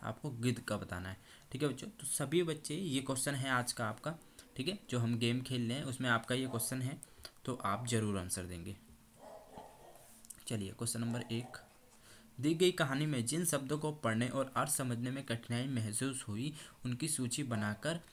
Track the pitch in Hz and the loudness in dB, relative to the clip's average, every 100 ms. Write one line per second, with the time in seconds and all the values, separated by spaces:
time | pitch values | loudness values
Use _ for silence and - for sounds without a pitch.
0 | - - 151 117 120 117 - 104 - 90 | -6 -6 -6 0 0 0 -2 -4 -2 -6
1 | 92 95 - - - 131 147 123 - - | -6 -8 -12 -20 -8 0 0 0 -8 -8
2 | - - 139 165 170 151 - 151 190 131 | -4 -2 2 2 2 0 -4 -4 0 0
3 | 131 131 - 139 135 127 120 - 110 110 | 0 0 0 0 2 2 2 0 -2 -2
4 | 147 165 - - - - 131 202 - 123 | -4 -6 -10 -20 -14 -4 -2 -4 -2 2
5 | 117 117 117 123 131 127 113 131 139 123 | 4 4 4 2 0 0 0 0 -2 0
6 | 127 117 - 127 131 117 - 127 123 147 | 4 4 4 0 2 0 0 0 -2 -4
7 | - - - - - 127 98 104 120 117 | -12 -16 -18 -10 -6 -2 0 0 2 2
8 | 107 98 90 92 87 87 87 98 - - | 4 2 0 -4 -4 -6 -8 -10 -12 -20
9 | - - - - - - - - - - | -20 -20 -18 -16 -16 -16 -16 -18 -20 -20
10 | - - - - - 113 98 - 117 117 | -20 -20 -18 -14 -4 -2 -2 -2 -2 0
11 | 117 120 - 117 123 - - - - - | 0 0 0 -2 -4 -10 -16 -20 -20 -20
12 | - - - - 135 165 180 175 151 135 | -20 -20 -18 0 2 6 6 6 2 4
13 | 151 135 117 156 175 143 131 151 151 147 | 2 2 2 2 2 2 2 0 0 0
14 | 117 110 123 135 135 120 143 - 131 117 | 2 4 2 2 0 2 2 2 2 0
15 | 123 135 135 113 - 120 135 127 110 107 | 0 -2 -2 -2 0 0 0 0 0 0
16 | 131 131 - 104 139 151 - - 127 123 | 0 -2 -4 -2 -2 -4 -12 -8 -4 -2
17 | 156 - 123 135 139 113 104 104 147 165 | 0 0 0 0 0 2 0 0 -2 -4
18 | - | -6